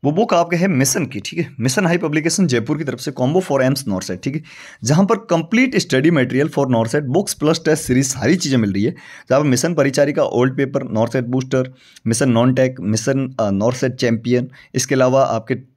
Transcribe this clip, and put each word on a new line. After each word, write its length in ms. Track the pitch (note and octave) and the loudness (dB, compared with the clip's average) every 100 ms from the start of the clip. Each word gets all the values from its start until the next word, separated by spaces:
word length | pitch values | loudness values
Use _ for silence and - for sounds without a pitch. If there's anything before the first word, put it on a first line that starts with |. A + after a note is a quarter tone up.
वो 80 | C#3+ | 0
बुक 220 | D#3+ A3+ | 0 2
आपके 220 | F3 E3 E3+ | 2 2 0
है 120 | F#3+ | 0
मिशन 380 | C#3 C3+ G#3 C3+ | 2 0 0 -4
की, 140 | A2+ | -6
ठीक 200 | G2 E3 | -8 -6
है, 160 | E3+ - | -6 -2
मिशन 260 | A#2 G#3 F#3 | -2 0 0
हाई 120 | F3 | 0
पब्लिकेशन 500 | E3+ D3+ D#3 E3 F3 | 0 -2 -2 0 2
जयपुर 300 | A#2+ A#2 D3+ | 0 0 -4
की 60 | |
तरफ 160 | D3+ A#2+ | -4 -6
से 120 | D3+ | -8
combo 320 | C3+ B2+ E3+ | -2 0 0
for 180 | F3+ C#3 | 0 0
एम्स 260 | C3 C3 - | 2 0 -2
नॉर्सेट, 340 | F#2+ - F2+ | -6 -4 -6
ठीक 120 | - D3+ | -6 -6
है, 60 | - - - - | -10 -20 -20 -10
जहाँ 220 | A2+ D3+ G3 | 0 2 2
पर 100 | A3+ | 0
कंप्लीट 640 | - E3 E3 A3+ C4 G#3+ | 0 -2 0 0 2 0
स्टडी 340 | - C3 D3+ | 0 2 4
मटेरियल 380 | D#3+ B2 B2+ D#3 | 2 2 0 0
for 200 | - C3+ | 0 0
नॉर्सेट 340 | A#2+ A2+ D3 | 2 0 -2
बुक्स 300 | C#3 C#3+ G3+ | 0 -2 -2
प्लस 280 | - D3 E3 D#3+ | -2 0 0 0
टेस्ट 180 | D3 | -2
सीरीज 220 | - B2+ C3+ | 2 0 0
सारी 300 | - A2 F3+ | -2 0 0
चीज़ें 220 | C#3+ C3 | 2 0
मिल 160 | G#2 | 0
रही 100 | F#2+ | 0
है, 80 | G#2+ - - - - | -2 -4 -16 -20 0
जहाँ 120 | C3 | 2
पर 60 | D3+ | 2
मिशन 260 | B2+ E3 | 2 0
परिचारिका 500 | F3 C#3 C3+ C#3+ D3+ | 0 0 2 0 2
ओल्ड 340 | C3+ A#2 C3 C3 | 0 2 0 0
पेपर, 260 | C3+ C#3 | -2 -2
नॉर्सेट 420 | C3 G#2+ A#2 C3 A#2+ | -4 -2 0 -2 -2
बूस्टर, 480 | B2+ B2+ C3 B2+ - _ - A2+ | -4 -2 -2 -2 -8 _ -8 -4
मिशन 220 | A2+ C3+ | 0 2
नॉन 240 | A#2 B2 | 4 4
टेक, 220 | B2+ C3 C3 | 2 0 -2
मिशन, 560 | G2 A2 - C3+ C3 C3 | -4 -2 0 -2 -4 -2
अ, 100 | G#2+ | -2
नॉर्सेट 440 | G2 A2 B2 C3 B2+ | 0 0 0 -4 -2
चैंपियन, 540 | B2 A2+ A2+ B2 B2 - - C3 | -2 -2 0 -2 -2 -12 -8 -6
इसके 200 | - C3+ | -2 2
अलावा 280 | B2+ C3 | 4 4
आपके 300 | C3+ A2+ - B2 C3 | 2 -2 -4 -6 -6